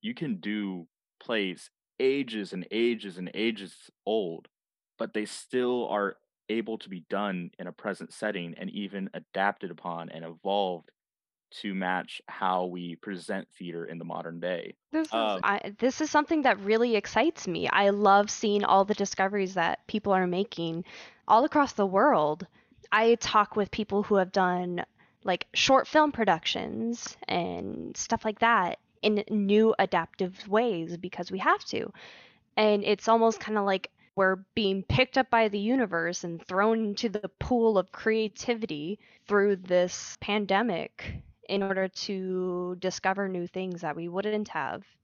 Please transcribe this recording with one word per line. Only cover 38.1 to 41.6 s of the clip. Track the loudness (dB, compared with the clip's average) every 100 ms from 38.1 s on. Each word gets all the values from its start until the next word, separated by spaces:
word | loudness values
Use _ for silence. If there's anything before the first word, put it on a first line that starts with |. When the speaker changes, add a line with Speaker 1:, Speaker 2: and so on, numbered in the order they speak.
| 0 0 -4 -4 -4 -4 -6 -8 -8 _ _ 0
Speaker 2:
through | 2 4 2
this | 2 2 2 -2 -12 -12
pandemic | -2 -2 2 0 2 -2 -6 -10 -10 -10 -12 _ -4
in | -2